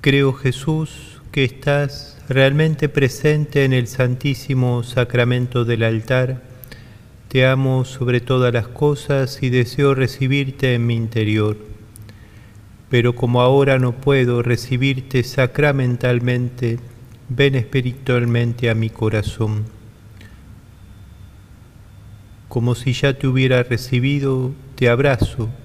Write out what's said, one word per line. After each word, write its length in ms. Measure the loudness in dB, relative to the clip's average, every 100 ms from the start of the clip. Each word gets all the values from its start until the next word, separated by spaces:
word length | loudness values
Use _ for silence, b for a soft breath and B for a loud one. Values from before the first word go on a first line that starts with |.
Creo, 320 | 4 4 2
Jesús, 840 | 2 -2 -2 -4 -4 -4 -10 -20 -20 -8
que 120 | -2
estás 760 | -2 0 0 0 -2 -6 -18 -20 -2
realmente 600 | 4 4 4 0 0 -2
presente 760 | 2 0 2 0 0 0 2 2
en 80 |
el 140 | 2 -2
Santísimo 960 | -2 -2 0 -2 -4 -2 0 2 0
Sacramento 800 | -2 -2 0 2 2 0 0 -2 0
del 160 | 0
altar. 640 | 0 0 0 0 0 -4 -12 B B B B B B B -2
Te 200 | 2 4
amo 380 | 4 2 0 -2
sobre 360 | -4 0 0
todas 320 | 2 2 2
las 140 | 0 -4
cosas 760 | -2 0 0 -2 -2 -2 -4
y 80 | 0
deseo 460 | 0 0 2 2 2
recibirte 800 | -2 -2 -2 0 -2 -2 0 0
en 100 | 0
mi 100 | -2
interior. 640 | -2 -2 0 0 0 -4 -12 -20 -20 -20 B B B B B B -20 -20 -2
Pero 280 | 2 2 0
como 260 | 0 4
ahora 380 | 4 4 4 2
no 140 | 0
puedo 500 | 0 0 2 2 0
recibirte 800 | 0 -2 -2 -2 0 -2 -2 -2
sacramentalmente, 1500 | -2 0 0 2 0 2 0 0 0 0 0 -2 -4 -4 -4 -4 -8 -20 -20 -20 -10
ven 280 | 0 2 2
espiritualmente 1120 | 0 -2 -2 -6 0 0 2 2 0 0 0
a 60 | 0
mi 160 | -2
corazón. 720 | -2 -2 0 -4 -4 -2 -2 -6 -12 -20 -20 -20 -20 B B B -20 -20 -20 -20 -20 -20 -20 -20 -20 -20 -20 -20 -20 -20 -20 -20 -20 -20 -20 -8
Como 280 | -2 -2 0
si 180 | -2
ya 240 | 0 0 0
te 80 | 0
hubiera 380 | 2 4 2
recibido, 880 | 2 -4 -2 0 0 0 0 -2 -4 -8 -18 0
te 120 | 2
abrazo 600 | 4 2 2 -2 -4 -8 -8